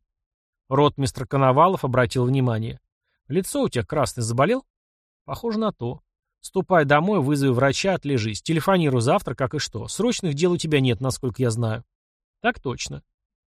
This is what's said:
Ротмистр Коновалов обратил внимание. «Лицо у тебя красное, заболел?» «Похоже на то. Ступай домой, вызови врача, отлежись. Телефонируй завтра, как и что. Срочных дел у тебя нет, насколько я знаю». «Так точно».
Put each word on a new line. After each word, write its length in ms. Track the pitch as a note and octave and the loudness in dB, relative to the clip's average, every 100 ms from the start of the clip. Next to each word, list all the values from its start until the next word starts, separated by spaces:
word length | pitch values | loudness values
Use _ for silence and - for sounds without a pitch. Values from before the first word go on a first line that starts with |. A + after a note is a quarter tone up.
| _ _ _ _ _ _ - | _ _ _ _ _ _ -2
Ротмистр 580 | C3+ D3 - C3 - B2+ | 2 2 2 -4 -4 -4
Коновалов 580 | C#3 C3 B2+ F3 F#3 | 2 4 4 4 2
обратил 400 | C#3 B2 B2 C3 | -2 0 0 0
внимание. 560 | B2 C3+ B2+ A2+ A2+ B2+ _ _ _ _ - | 0 0 0 -2 -6 -12 _ _ _ _ -6
«Лицо 340 | D3+ F#3+ C#4+ | -4 -2 -2
у 60 | A#3+ | -2
тебя 160 | B2 | -2
красное, 380 | A2 D#3 B2+ - | -4 -2 -2 -2
заболел?» 420 | A2+ A#2 D#3 B3+ - _ _ _ _ _ - | -4 0 2 0 -6 _ _ _ _ _ -14
«Похоже 320 | C#3 A#3 G#3+ | -8 -4 -2
на 140 | A3 | -4
то. 280 | - A#2 C3+ _ _ _ _ | -4 -8 -10 _ _ _ _
Ступай 460 | - F#3+ F3 F3+ C#3+ | -8 -4 2 2 4
домой, 340 | D3 F3+ G#3 | 4 4 0
вызови 300 | C3 D3 C#3 | 2 2 2
врача, 420 | A#2 C#3 C3 G3 | 2 2 2 -2
отлежись. 480 | F3 C#3+ C3+ G#2+ G#2 | -2 -2 -2 -2 -6
Телефонируй 640 | - D#3+ - F#3+ D#3 B2+ | -2 -2 2 2 2 2
завтра, 320 | A#2 F#3+ - | 2 0 -2
как 200 | - C3 | -6 -4
и 40 | D3+ | -4
что. 280 | - A2+ A2+ | -8 -10 -10
Срочных 440 | - A3 A#3 F3 | -2 -2 0 -2
дел 200 | C#3+ F3+ | 0 0
у 40 | F3 | 0
тебя 240 | D#3+ D3 | 0 2
нет, 220 | C3 A2+ | 2 0
насколько 400 | C3 - B2+ A2+ | -2 -4 -4 -2
я 80 | B2+ | -2
знаю». 340 | A2+ A#2 A2+ - _ _ _ _ _ | 0 -4 -4 -10 _ _ _ _ _
«Так 180 | A3+ A#3+ | -4 -2
точно». 440 | C3+ B2 - C#3+ - _ _ _ _ | -6 -8 -8 -12 -18 _ _ _ _